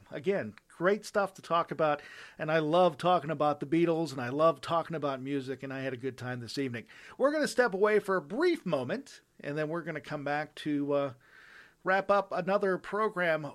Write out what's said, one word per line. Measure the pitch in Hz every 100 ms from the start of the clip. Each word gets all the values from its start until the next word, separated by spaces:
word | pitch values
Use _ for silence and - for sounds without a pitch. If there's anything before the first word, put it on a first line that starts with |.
| -
Again, | 156 143 196 110 - _ -
great | 175 208 214
stuff | 208 196 -
to |
talk | - 170 165
about. | 147 156 147 - - - -
And | 160
I | 160
love | 151 170 180 135
talking | 175 175 143
about | 147 151 143
the | 143
Beatles, | 160 170 165 160
and | 131
I | 120
love | 139 160 151
talking | - 165 156 165
about | 143 135
music, | 135 143 131 127
and | 135
I | 135
had | 135
a | 123
good | 131 117
time | 123 123
this | 117 -
evening. | 135 120 104 - - -
We're | 262
gonna | 302 285
step | - 240 185
away | 208 208
for | 196 185
a |
brief | 143 214 349 330 185
moment, | 147 127 214 - - _ _
and | - 147
then | 151
we're | 170
gonna | 156 156
come | - 151
back | 143 147 151 -
to, | 151 147 143
uh, | 143 139 127 _ - - - - _
wrap | 175 190 190
up | 202 196
another | 165 185 202 202 180
program | - 202 220 190 175 156 143